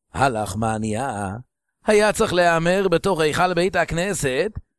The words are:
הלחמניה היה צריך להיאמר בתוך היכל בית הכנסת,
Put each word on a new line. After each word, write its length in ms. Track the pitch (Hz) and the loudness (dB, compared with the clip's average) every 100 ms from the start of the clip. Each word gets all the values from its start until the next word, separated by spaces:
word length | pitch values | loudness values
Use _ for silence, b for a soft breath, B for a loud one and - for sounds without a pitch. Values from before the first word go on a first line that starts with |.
| _ | _
הלחמניה 1120 | - 139 110 101 101 113 110 110 107 135 104 98 110 - _ _ _ - | -2 0 0 -4 -4 -2 -2 -4 -4 -6 -6 -8 -8 -14 _ _ _ 2
היה 260 | 208 208 | 4 4
צריך 220 | 196 220 | 2 0
להיאמר 540 | 175 175 165 165 190 190 | 2 4 4 2 2 2
בתוך 320 | 165 196 165 | 2 2 0
היכל 340 | 156 131 185 | 0 2 0
בית 220 | 170 185 180 | 0 0 0
הכנסת, 760 | 160 165 196 180 143 131 202 - - | -2 -2 -4 -4 -2 -2 -2 -6 -16